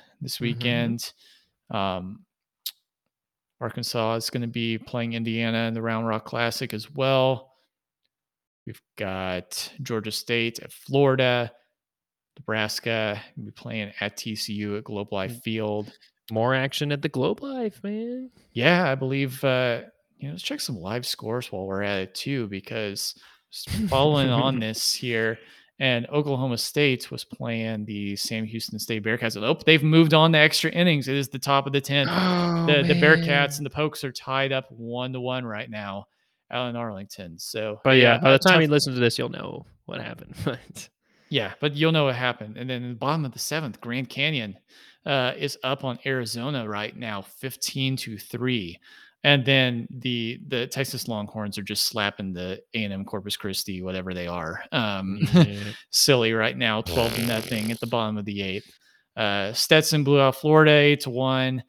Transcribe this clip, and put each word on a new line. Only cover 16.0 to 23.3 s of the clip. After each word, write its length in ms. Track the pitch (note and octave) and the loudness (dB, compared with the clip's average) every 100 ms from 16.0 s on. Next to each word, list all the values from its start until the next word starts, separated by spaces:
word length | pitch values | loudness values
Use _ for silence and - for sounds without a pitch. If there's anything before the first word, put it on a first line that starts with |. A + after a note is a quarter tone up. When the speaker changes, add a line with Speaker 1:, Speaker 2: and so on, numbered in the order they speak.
| _ _ - | _ _ -6
Speaker 2:
More 240 | A2 A#2+ C3 | 0 2 2
action 360 | C3+ - D3 | 0 -2 -2
at 100 | C#3+ | -2
the 80 | C#3+ | -2
Globe 320 | C3 - - | 0 -2 -2
Life, 420 | C#4 C4 A3 - | -6 -6 -6 -8
man. 460 | G3+ G#3+ A#3 B3+ B3+ _ _ | -8 -8 -8 -8 -12 _ _
Speaker 1:
Yeah, 360 | A#2 C3+ F3 D#3+ | 0 2 4 2
I 60 | C3+ | 0
believe, 480 | C3 C#3 C3+ C3 | -2 -2 -2 -2
uh, 380 | C#3 B2+ B2+ A#2 - _ _ _ | 0 2 0 -2 -6 _ _ _
you 100 | C#3+ | -12
know, 60 | |
let's 100 | F3 | -10
check 180 | - D4 | -8 -8
some 160 | - G#2 | -6 -8
live 280 | F2+ A#2+ B2 | -6 -6 -6
scores 460 | - A2 A#2+ A#2+ | -8 -6 -6 -6
while 140 | F#2+ G2 | -8 -4
we're 160 | G2 | -2
at 180 | G2+ G2 | -2 -2
it 160 | F#2+ - | -4 -6
too, 320 | C3+ C#3 G#2 | -4 -4 -4
because 680 | G2 - A#2 G#2 G2+ - - - | -6 -8 -6 -6 -6 -8 -10 -20